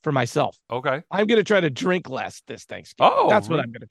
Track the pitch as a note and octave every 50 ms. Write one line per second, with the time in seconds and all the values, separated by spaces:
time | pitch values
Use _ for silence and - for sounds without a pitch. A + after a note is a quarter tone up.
0 | - D#3 C#3+ C3 A#2+ - - D3 C3 F#2+ - _ _ - A#2 B2+ C3 C#3+ C3 D3+
1 | - _ E3 G3 G#3+ G#3+ A#3 G#3+ F#3 - G#3+ F#3+ E3+ D3+ B2 - - F#3 F3+ F3+
2 | - - B2+ A#2 - - - - - - A#2 G2+ - - F#2+ F#2 - - - -
3 | C#3+ - - C5+ G#4+ C4+ G#3 G#3 - - E3 D3 B2+ A#2+ A#2 A2+ A2+ -